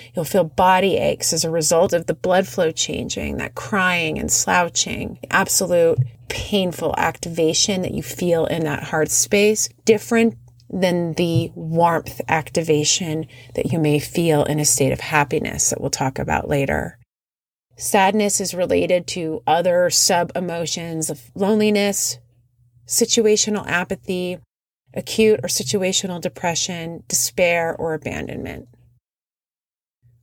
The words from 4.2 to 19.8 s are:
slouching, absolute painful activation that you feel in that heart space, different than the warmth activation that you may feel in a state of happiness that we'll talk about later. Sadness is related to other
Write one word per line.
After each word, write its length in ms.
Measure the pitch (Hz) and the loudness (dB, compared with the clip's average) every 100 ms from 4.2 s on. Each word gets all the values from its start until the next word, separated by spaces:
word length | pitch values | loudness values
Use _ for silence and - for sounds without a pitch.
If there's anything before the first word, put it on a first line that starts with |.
| 151 | -2
slouching, 880 | - - 180 170 - - - - - - | 0 2 2 2 -2 -4 -6 -8 -10 -2
absolute 680 | 190 190 - 180 175 165 147 - - - | 0 2 0 2 4 4 2 -2 -8 -12
painful 680 | - - 202 180 - 165 - | -10 -4 -2 -2 -2 -4 -2
activation 840 | 165 - 170 170 160 165 - 185 | -2 -4 -6 0 0 2 0 -2
that 120 | 180 | -4
you 100 | 156 | -6
feel 420 | - - 175 165 - | -8 -4 0 2 0
in 200 | 165 156 | -2 -2
that 180 | 143 | -4
heart 260 | 151 160 151 | -4 -2 0
space, 600 | - - 202 208 220 - _ - | 0 0 2 4 2 -2 _ 0
different 500 | 208 - 233 226 226 - - - | 0 0 2 2 -2 -12 -20 -10
than 420 | 190 180 175 170 | -2 0 0 -2
the 380 | 160 170 165 160 170 | -2 0 0 -2 -6
warmth 640 | 160 165 170 165 - - - | -4 2 2 2 -4 -8 -2
activation 1000 | 160 - 170 165 151 147 - 170 156 135 - - - | -2 -2 -2 0 2 2 -2 -2 -4 -6 -14 -8 -4
that 160 | - | -2
you 80 | 165 | 0
may 180 | 151 147 | 2 2
feel 460 | - - 170 147 | 0 0 2 4
in 160 | - 151 | 2 0
a 60 | 147 | 0
state 260 | - 135 | 2 2
of 80 | 127 | 0
happiness 720 | - 151 143 156 - - - | 0 2 2 0 -4 -2 -2
that 100 | - | -2
we'll 80 | 139 | -4
talk 300 | - 131 - | -2 -2 -2
about 280 | - - - | -2 -2 0
later. 520 | 143 139 73 - - _ _ _ _ _ _ _ - | 0 0 -2 -4 -10 _ _ _ _ _ _ _ -10
Sadness 640 | - 208 190 214 202 - | 0 4 4 2 0 0
is 140 | 180 | -4
related 540 | 180 175 175 175 180 170 | -2 0 2 2 0 -2
to 340 | 185 160 156 - | -6 -6 -4 2
other 420 | 165 180 175 | 2 4 2